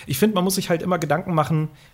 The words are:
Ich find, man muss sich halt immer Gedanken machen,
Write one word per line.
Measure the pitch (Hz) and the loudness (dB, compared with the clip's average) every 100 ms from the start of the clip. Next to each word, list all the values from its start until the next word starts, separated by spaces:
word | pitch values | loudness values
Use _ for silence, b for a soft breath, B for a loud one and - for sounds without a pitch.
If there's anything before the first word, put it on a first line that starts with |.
| B | B
Ich | 139 | 2
find, | 214 | 2
man | 196 | 2
muss | 185 | 0
sich | 190 - | 0 -2
halt | 170 | -2
immer | 180 175 | 0 -2
Gedanken | 151 147 185 | 0 -2 0
machen, | 160 147 156 156 b b | 0 2 0 -2 b b